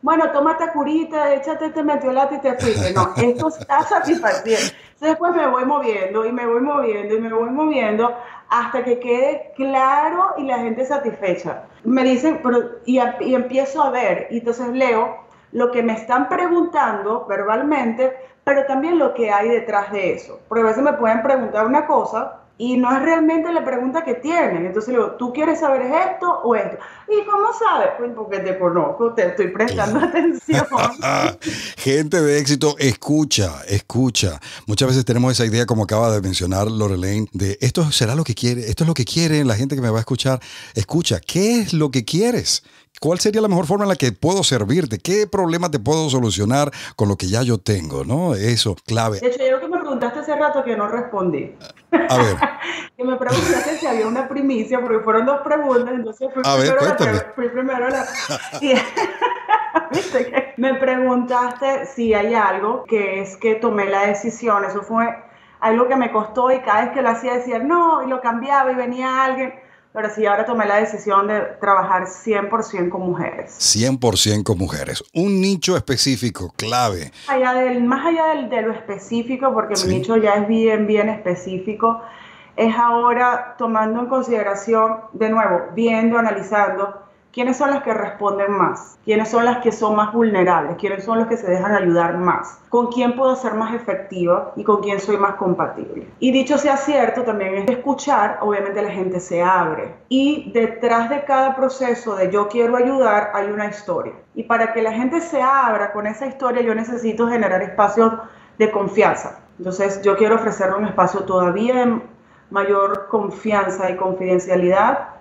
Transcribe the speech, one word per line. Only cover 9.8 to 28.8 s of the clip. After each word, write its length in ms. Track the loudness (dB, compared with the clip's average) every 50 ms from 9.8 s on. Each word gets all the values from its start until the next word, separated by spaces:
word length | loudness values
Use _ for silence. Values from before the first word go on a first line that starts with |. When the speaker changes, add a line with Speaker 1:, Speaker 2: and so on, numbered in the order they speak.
| 4 4 4 4 2 2 2 2 2 0 0 -2
Speaker 1:
y 60 | -4
la 140 | -2 -2 -2
gente 240 | -2 -4 -2 -2 -2
satisfecha. 760 | -2 -2 -2 -2 -4 -6 -4 -2 -2 -2 -2 -2 -8 -8 -8 -12 -18 -20 -10 -2
Me 200 | 0 2 4 4
dicen, 360 | 4 4 4 2 2 0 0 0
pero, 160 | 2 2 2 0 0 -8 -12 -2
y, 140 | 0 2 2 2 2 0 -2
y 140 | -2 0 2
empiezo 480 | 0 0 0 0 0 0 0 0 0 0
a 80 | 0
ver, 360 | 2 0 0 0 0 0 -4 -6
y 80 | -6 -4
entonces 280 | -2 -2 -4 -2 -4 -4
leo 480 | 0 0 2 2 2 2 0 -2 -4 -10 -16 -20 -20 _ _ _
lo 200 | -4 0 0 0
que 120 | 2 0 0
me 100 | 0 -2
están 340 | -4 -2 0 0 0 0 0
preguntando 1000 | 0 -2 0 2 2 2 2 2 2 0 0 0 0 -2 -2 -2 -4 -4 -4 -4
verbalmente, 840 | -4 -4 0 0 0 0 0 0 0 0 0 -2 0 0 0 0 0 -4 -14 -20 -20 _ _
pero 220 | 2 2 2 2
también 320 | 2 0 -2 0 2 2 2
lo 140 | 2 2 2
que 180 | 0 0 2
hay 180 | 2 2 2 2
detrás 420 | 2 0 0 0 -2 -2 -2 -2
de 220 | -4 -2 -2 -2 -2
eso. 260 | -4 -6 -16 -18 -20 -12 _
Porque 160 | 0 2 2
a 40 | 2
veces 160 | 2 2 2
me 100 | 2 2
pueden 280 | 2 2 2 2 2
preguntar 440 | 2 2 2 2 0 -2 -2 0 0 2
una 180 | 2 2 2
cosa 500 | 2 0 0 0 0 -4 -6 -6 -6 -10 -16 -20 _ _ _
y 180 | -4 0 0
no 180 | 2 2 2 2
es 80 | 2 2
realmente 500 | 2 2 4 4 2 2 2 0 0 -2
la 100 | -2 -2
pregunta 400 | -2 -2 -2 -2 -2 -2 -2 -2
que 120 | -2 -6
tienen. 500 | -4 -4 -2 0 2 2 2 0 -2 -4
Entonces 240 | -2 -4 -4 -4 0 0
le 60 | 0
digo, 120 | 0 0 -2
"¿Tú 180 | -6 -6 -6
quieres 280 | -2 -2 0 0 0 0
saber 200 | 2 2 2 2
esto 600 | 0 0 0 0 0 0 -2 -2 -2 -2 -2 0 0
o 120 | 0 0
esto?". 220 | 2 0 -4 -6 -10 -14 -16 -20 -20 -4 0
"¿Y 160 | 0 0 2
cómo 280 | 2 0 2 2 0 0
sabes?". 380 | 0 0 0 2 2 2 0 0 -2
"Pues 140 | -6 -8 -6
porque 260 | -8 -8 -6 -6 -4
te 200 | -4 -4 -2 0
conozco, 540 | 0 0 2 2